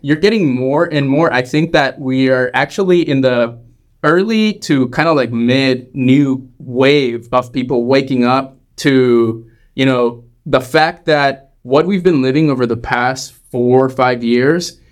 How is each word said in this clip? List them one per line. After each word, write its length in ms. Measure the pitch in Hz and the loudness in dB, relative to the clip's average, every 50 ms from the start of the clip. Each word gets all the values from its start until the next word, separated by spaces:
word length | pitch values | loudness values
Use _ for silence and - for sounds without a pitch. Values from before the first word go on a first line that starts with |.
You're 140 | - 139 156 | -4 -4 -2
getting 360 | 156 180 214 233 220 175 139 | 0 0 0 2 2 0 0
more 360 | 123 123 127 131 143 160 170 - | -2 -2 -2 -2 0 -2 -2 -2
and 160 | 151 143 139 135 | -2 -2 0 0
more. 240 | 139 151 165 - | 0 0 0 0
I 100 | 117 127 | 0 -2
think 300 | 127 - - 151 165 165 | -2 -2 -2 -2 0 0
that 280 | - 156 139 127 - - | 0 0 0 -2 -4 -6
we 280 | 139 131 131 131 131 131 | -6 -2 0 0 2 2
are 200 | 131 127 127 123 | 2 2 0 0
actually 560 | - 127 147 - - - 196 180 180 175 160 147 | -2 -2 -4 -2 -4 -2 0 2 2 2 2 0
in 120 | 139 135 | 0 0
the 360 | 131 127 123 120 117 117 120 - - - _ _ _ _ _ _ | 2 2 2 0 -2 -2 -4 -10 -20 -20 _ _ _ _ _ _
early 520 | - 151 165 185 196 220 226 220 214 214 202 | 0 2 2 2 2 0 0 0 0 0 -2
to 340 | - - - 147 135 131 120 | -4 -2 -2 0 0 0 -2
kinda, 240 | - 151 151 165 | -2 -2 0 0
like, 180 | 156 139 123 117 | 2 0 0 -2
mid 640 | 120 117 117 120 127 135 135 131 127 123 - - - | -2 -2 0 0 0 2 2 0 -2 -2 -6 -10 -6
new 540 | 139 127 123 131 143 143 135 131 135 - - - - | -2 2 2 4 4 2 2 -2 -4 -8 -14 -20 -20
wave 720 | - 123 120 123 131 139 147 147 131 120 117 117 113 - | -14 -6 -2 0 2 2 2 2 0 -2 -4 -8 -6 -4
of 200 | 127 127 120 120 | -2 -2 -2 -4
people 340 | - 139 120 135 139 120 120 | -6 -6 -4 -2 -2 -2 0
waking 380 | 123 135 135 135 131 135 123 120 | 0 0 0 0 0 -2 0 0
up 340 | 120 131 135 135 - - _ _ _ _ - | 0 0 -2 -2 -6 -12 _ _ _ _ -4
to, 680 | - 143 135 131 127 123 120 117 117 113 113 113 117 - _ _ _ _ - | 0 2 2 4 4 4 4 2 2 0 -2 -6 -12 -20 _ _ _ _ -6
you 100 | 131 135 | -2 0
know, 380 | 135 127 123 120 117 120 - - _ _ _ - | 0 0 0 0 -2 -4 -6 -16 _ _ _ -4
the 160 | 156 131 131 | -2 -2 -2
fact 460 | 123 - - 156 156 165 170 - - | 0 0 0 0 0 0 -2 -4 -2
that 440 | 165 151 147 139 139 135 135 - _ _ _ | 0 0 2 2 0 -2 -4 -12 _ _ _
what 240 | - 123 131 151 165 | -4 0 0 2 2
we've 160 | 185 202 185 | 2 0 0
been 200 | 175 185 170 135 | 2 2 2 2
living 280 | 131 131 131 156 160 147 | 0 0 0 2 0 0
over 160 | 135 123 123 | 0 0 -2
the 100 | 117 117 | -2 -2
past 580 | 120 120 117 120 123 123 127 131 131 - - - _ _ _ | -4 -6 -4 -2 -2 -2 -2 -4 -6 -10 -16 -18 _ _ _
four 320 | - 123 120 123 127 131 131 | -6 -2 0 2 2 2 2
or 40 | 131 | 0
five 360 | 131 135 127 127 127 117 120 | 0 0 0 0 0 -2 -2
years, 560 | 117 120 120 127 143 165 180 170 - - _ _ _ | 0 0 2 2 2 0 0 -4 -8 -14 _ _ _